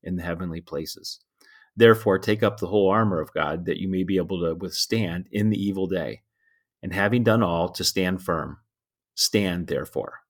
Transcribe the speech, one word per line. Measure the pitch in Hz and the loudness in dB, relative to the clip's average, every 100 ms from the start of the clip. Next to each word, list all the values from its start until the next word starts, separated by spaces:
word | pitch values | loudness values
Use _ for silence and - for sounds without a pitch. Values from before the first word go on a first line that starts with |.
in | - 90 | -6 -6
the | |
heavenly | 85 85 90 82 | -6 -6 -6 -10
places. | 85 76 80 - - - _ _ _ _ _ - | -8 -8 -8 -12 -14 -16 _ _ _ _ _ 6
Therefore, | 113 110 107 95 | 8 8 4 2
take | - 107 | 2 2
up | 107 104 | 2 0
the | 90 | 0
whole | 104 95 | 2 4
armor | 104 110 87 | 4 2 0
of | 78 | -4
God | 80 78 82 87 | -4 -4 -4 -4
that | 82 | -4
you | 95 | -2
may | 92 | -2
be | 90 95 | 0 -2
able | 87 95 | -2 -4
to | 82 | -4
withstand | 82 92 - - 110 95 85 92 | -4 -8 -6 -2 -2 -2 -4 -6
in | 104 107 | 0 0
the | 101 | 2
evil | 98 98 95 | -2 -2 -2
day, | 92 69 - _ _ _ _ _ _ | -2 -4 -8 _ _ _ _ _ _
and | 92 | -8
having | 92 101 123 | 0 2 2
done | 117 113 | 4 4
all, | 98 85 90 | 2 0 -2
to | - 87 | -2 -4
stand | - 92 92 | 0 -2 -2
firm. | - 82 76 - _ _ _ _ _ - | -4 -4 -4 -12 _ _ _ _ _ -4
Stand, | - 107 98 90 76 | 0 0 0 -2 -4
therefore. | 71 80 - - - _ | -4 -4 -8 -8 -12 _